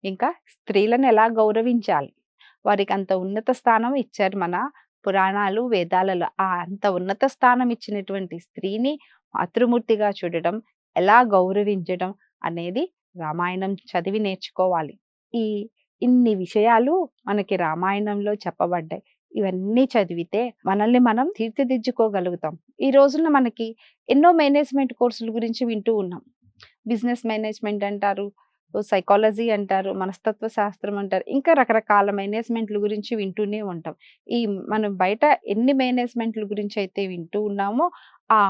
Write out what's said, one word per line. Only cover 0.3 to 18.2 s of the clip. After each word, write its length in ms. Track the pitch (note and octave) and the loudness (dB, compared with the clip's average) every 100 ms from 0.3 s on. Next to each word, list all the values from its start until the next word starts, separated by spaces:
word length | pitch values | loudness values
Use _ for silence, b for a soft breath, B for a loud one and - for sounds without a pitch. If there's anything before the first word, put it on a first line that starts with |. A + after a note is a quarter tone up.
| - _ | -4 _
స్త్రీలను 580 | _ - - G#3+ A#3+ C4+ | _ 0 2 2 4 4
ఎలా 200 | G#3+ A3+ | 4 4
గౌరవించాలి, 800 | A3 G#3+ A3 A#3+ A#3+ G#3 D#3 C#3+ _ _ _ b b | 2 2 2 0 0 0 -2 -2 _ _ _ b b
వారికి 280 | G#3 G3+ G3 | -2 0 0
అంత 200 | G3 F#3+ | -2 0
ఉన్నత 380 | F#3+ F#3+ G#3 A3+ | -2 -2 -4 -4
స్థానం 420 | B3+ A#3+ A3 A#3 | 0 2 2 2
ఇచ్చారు 420 | C#4 - - F#3+ G3 | -2 -4 -2 -2 0
మన 180 | F3 F3 C4+ b b _ | -4 -2 -6 b b _
పురాణాలు, 580 | G3 F#3+ F#3+ G3+ G3+ G#3 B3 | -2 2 2 0 0 -2 0
వేదాలలో. 640 | G#3 E3+ F#3 F#3+ F3+ F3 - | 0 2 0 0 0 -4 -2
ఆ 80 | F#3+ F3+ | -2 -2
అంత 260 | F3 G3+ G#3 | -6 -2 -2
ఉన్నత 380 | F3+ F#3 G3+ C4+ | -2 -4 -2 -2
స్థానం 420 | - B3 B3 B3 | 2 2 4 0
ఇచ్చినటువంటి 640 | A#3 - G#3 F#3+ G3 F#3 E3+ | -2 -6 -8 -6 -8 -8 -12
స్త్రీని 540 | _ - F#3+ G#3+ C4 D4+ b b _ | _ -8 -6 -2 -2 -4 b b _
మాతృమూర్తిగా 760 | - F3 A3 A#3+ A#3+ A#3 G#3+ G#3 | -6 -2 0 2 2 0 0 0
చూడటం, 460 | G3 F3 E3+ F3 G#3+ _ _ _ - | -2 -6 -2 -2 -4 _ _ _ 0
ఎలా 200 | F#3 A3+ A#3+ | 6 6 6
గౌరవించడం 840 | G3 F#3 G3 G#3 G3 E3+ F3+ F#3 F#3+ _ _ | 4 2 0 0 -2 -4 -4 -6 -8 _ _
అనేది 400 | E3+ E3+ F3 G3+ F4+ _ _ F3+ | -8 -6 -6 -4 -6 _ _ -10
రామాయణం 560 | D#3 D#3+ F3 F#3 F#3+ G3 | -8 -4 -4 -4 -6 -6
చదివి 360 | - F3+ F3 G#3+ | -6 -6 -4 -4
నేర్చుకోవాలి. 760 | G3+ F#3 - - F#3 E3+ D#3 - _ _ _ | -4 -6 -10 -2 0 0 -4 -12 _ _ _
ఈ 100 | A#3 G#3+ G#3 A3+ _ _ _ | -4 -4 -4 -8 _ _ _
ఇన్ని 300 | B3 B3+ A#3 | 2 4 4
విషయాలు 600 | G3+ F3 G#3+ A3 A3+ B3+ F4+ D4 _ | 0 0 2 4 4 4 0 -2 _
మనకి 300 | - G3+ G3 F#3 | -4 -4 -2 -2
రామాయణంలో 760 | E3 D#3+ F#3 G3+ G#3 G3+ | -2 -2 -2 -2 -2 -4